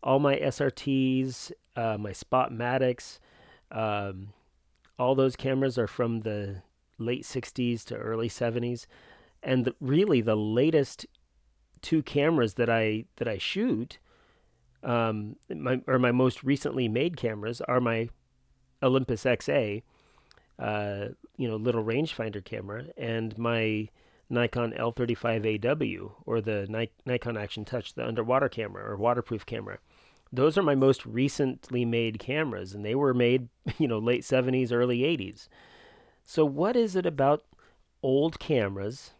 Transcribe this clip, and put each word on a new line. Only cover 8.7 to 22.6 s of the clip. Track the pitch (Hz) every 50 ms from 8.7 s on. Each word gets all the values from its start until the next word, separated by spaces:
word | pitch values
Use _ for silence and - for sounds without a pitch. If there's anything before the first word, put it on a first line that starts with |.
| 123 117 - _ - - - - - - _ _ _ _ -
And | 127 131 127 120
the, | 127 - _
really | - 127 135 160 196 214 160 127
the | 107 113 110
latest | 107 107 107 110 120 135 160 160 156 139 - - - - - _ _ _ _ _ _ _ _ _ _ _ _ _ - -
two | - - 160
cameras | 147 - - 143 143 156 170 151 120 113 -
that | - 120 113
I, | 117 113 113 110 107 110 117 _ _ -
that | 120 117
I | 110 95
shoot, | - - - 190 220 254 156 107 120 123 - - _ _ _ _ _ _ _ _ _ _ _ _ _ _ _ _ -
um, | - 120 120 117 113 110 107 104 104 - _ _ _
my, | - 156 143 127 131 127 -
or | - 131 127
my | 127 123
most | 120 127 127 131 - - -
recently | 135 139 135 - 147 139 131 127 113
made | 107 117 143 175 175 -
cameras | - 117 110 107 104 110 120 120
are | - - 127 127
my | 123 120 113 113 117 120 - _ _ _ _ _ _ _ _ _ _ _ _ _
Olympus | - 131 131 131 131 - 123 107 - 131
X | 120 113 - -
A, | 147 147 120 104 101 107 - _ _ _ _ _ _ _ _ _ _ _ _ _ _ -
uh, | - 110 107 104 104 101 101 101 101 101 - _ _ - _ -
you | 127 117
know, | 110
little | 107 107 123 117 113 110
rangefinder | 110 113 127 156 156 - - 113 110 101 104 92
camera, | - - 110